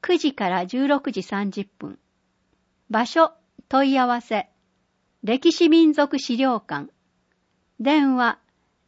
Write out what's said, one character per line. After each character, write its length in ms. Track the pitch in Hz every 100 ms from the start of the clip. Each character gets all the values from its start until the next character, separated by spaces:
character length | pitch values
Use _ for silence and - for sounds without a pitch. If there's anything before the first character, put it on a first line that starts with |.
九 160 | - 349
時 160 | 302
か 160 | 269 196
ら 160 | 185
十 220 | 180 247 277
六 240 | 285 277
時 140 | 214
三 260 | 185 202 202
十 140 | 196
分。 340 | 196 _ - - _ _ _ _ _ _ _ _ _
場 160 | 220
所、 280 | 233 330 320 _ _ - _
問 220 | 262 277
い 60 | 269
合 80 | 247
わ 140 | 240
せ、 280 | - 214 - _ _ _ _ _ _ _
歴 280 | 202 254 339
史 160 | 320 339
民 240 | 330 320
族 260 | 302 285 277
資 180 | - 233
料 240 | 269 233
館。 300 | - 147 143 _ _ _ _ _ _ _ _ _
電 340 | 247 302 277
話、 240 | 254 240 - _ _ _ _